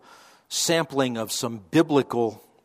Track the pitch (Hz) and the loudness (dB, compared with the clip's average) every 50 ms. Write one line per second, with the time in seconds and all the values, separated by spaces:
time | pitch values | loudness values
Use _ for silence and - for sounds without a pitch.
0 | - - - - - - - _ _ _ - - - - 165 165 156 - 135 139 | -14 -20 -20 -20 -20 -20 -20 _ _ _ -6 -4 0 0 0 0 0 0 0 0
1 | 135 127 120 113 110 101 - - - 117 117 107 95 - - 156 165 160 147 139 | 0 0 -2 -4 -6 -6 -6 -6 -6 -6 -8 -10 -8 0 2 2 4 4 4 2
2 | 123 - - 120 117 110 104 104 - _ _ _ | 2 2 0 -2 0 -2 -4 -8 -16 _ _ _